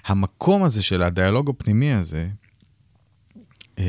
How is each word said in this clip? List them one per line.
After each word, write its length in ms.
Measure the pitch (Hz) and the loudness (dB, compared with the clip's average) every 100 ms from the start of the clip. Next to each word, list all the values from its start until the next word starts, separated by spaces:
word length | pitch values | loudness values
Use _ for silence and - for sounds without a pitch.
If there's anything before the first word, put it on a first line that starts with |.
| - | -2
המקום 580 | 98 95 - - 196 | 0 -2 -2 2 2
הזה 200 | 180 107 | 4 2
של 180 | 92 92 | 0 0
הדיאלוג 460 | 87 87 92 113 143 | 0 2 2 2 -2
הפנימי 440 | 127 - 104 147 | -4 0 0 2
הזה, 340 | 117 82 78 87 101 _ _ _ _ _ _ _ _ _ - - - - | 0 -2 -4 -6 -8 _ _ _ _ _ _ _ _ _ -20 -20 -20 -14
אה, 40 | - | -4